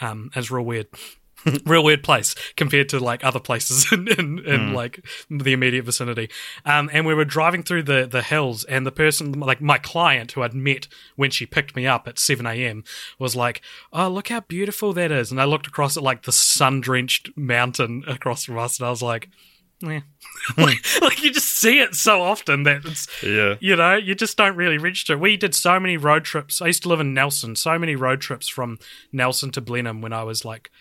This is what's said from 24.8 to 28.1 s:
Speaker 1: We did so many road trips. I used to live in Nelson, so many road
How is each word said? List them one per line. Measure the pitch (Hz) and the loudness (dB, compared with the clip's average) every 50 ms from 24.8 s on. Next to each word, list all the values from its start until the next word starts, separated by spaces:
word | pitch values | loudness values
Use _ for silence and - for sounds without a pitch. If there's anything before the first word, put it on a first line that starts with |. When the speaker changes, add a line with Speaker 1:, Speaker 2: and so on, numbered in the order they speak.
| 156 175 185 196 - - 165 143 | -2 -2 -4 -4 -2 -2 -2 2
Speaker 1:
We | 160 202 214 | 2 2 2
did | 190 - 190 - | 2 0 0 0
so | - - 175 180 185 | 2 4 4 4 4
many | 190 185 180 160 | 2 0 -2 0
road | 143 147 151 156 151 | 4 4 4 4 2
trips. | - - 160 143 147 - - 180 | -2 -6 -6 -6 -4 -6 -2 0
I | 170 | 0
used | 175 - - | 0 0 2
to | 180 | 0
live | 170 160 | 2 2
in | 156 139 131 | 2 0 2
Nelson, | 131 135 143 143 - - 117 113 | 0 0 0 0 -4 -6 -6 -6
so | - - 165 160 170 | -4 0 0 0 0
many | 170 160 151 | 0 -2 -2
road | 135 131 127 | 0 0 0